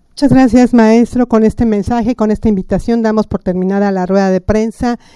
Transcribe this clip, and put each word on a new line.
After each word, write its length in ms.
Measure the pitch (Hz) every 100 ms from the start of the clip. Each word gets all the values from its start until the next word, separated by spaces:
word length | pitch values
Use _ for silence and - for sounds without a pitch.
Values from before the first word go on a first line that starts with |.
| _
Muchas 200 | - 277
gracias, 420 | 254 262 240 247
maestro. 540 | 240 220 226 233 247 247
Con 180 | 226
este 220 | 220 - 233
mensaje, 480 | 208 185 240 220
con 160 | 247 214
esta 180 | 208 233
invitación, 540 | 196 - 190 - 233
damos 240 | 220 214 208
por 160 | 202
terminada 480 | - 180 185 196 202
la 160 | 190 180
rueda 240 | 190 190
de 100 | 185
prensa 580 | 185 220 220 - 247 240 _